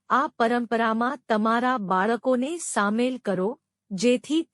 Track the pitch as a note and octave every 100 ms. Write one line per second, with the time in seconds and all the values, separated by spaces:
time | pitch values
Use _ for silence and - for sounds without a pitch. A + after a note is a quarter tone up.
0 | - B3 D4+ - A3+ A#3+ A#3 A3+ A3+ A3+
1 | A#3+ D4 - A3 A3 A#3 B3+ B3+ F#3+ F#3
2 | G3+ A#3 B3+ B3+ C4 E4+ - A3+ G3+ A3
3 | B3 B3+ - F#3 F#3+ C4 _ _ - F#3+
4 | A#3 B3 - D#4 D#4+